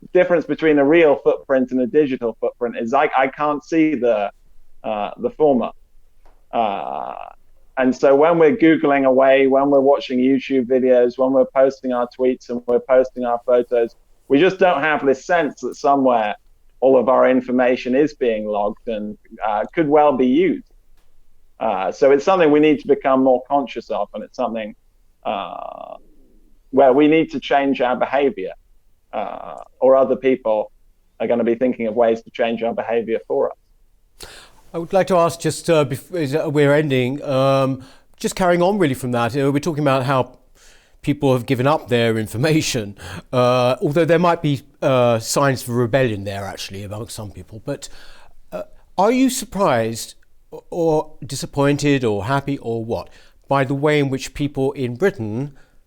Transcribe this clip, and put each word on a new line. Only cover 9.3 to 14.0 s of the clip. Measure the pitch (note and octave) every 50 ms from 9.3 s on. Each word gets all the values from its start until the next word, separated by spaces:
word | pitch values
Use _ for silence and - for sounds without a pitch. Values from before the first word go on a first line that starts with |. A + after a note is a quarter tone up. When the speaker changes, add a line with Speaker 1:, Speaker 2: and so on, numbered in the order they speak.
| C3+ C#3 C3+
Speaker 1:
when | C3+ C3 C3+ C3+ C#3+
we're | C#3+ C#3
watching | C3+ C3+ C#3+ C#3+ C#3+ - C3 B2
YouTube | B2+ C3 C3+ C3 - - C3+ C3+ B2
videos, | A#2 C3 C3 B2 B2+ B2 B2 B2 A#2+ A#2+ -
when | C3 C3 C3+
we're | C3 B2+
posting | B2+ - C3+ C3+ C3+ C3 - - C3 B2
our | B2 A#2+ A#2+ _
tweets | - C3 B2+ C3 B2+ - -
and | B2 A#2+ A#2+
we're | - A#2+ A#2+
posting | A#2+ - C3 C3 C3 B2+ - B2 B2
our | A#2+ A#2+ A#2+ -
photos, | - B2 B2 B2 - B2+ A#2+ A#2 A#2 - _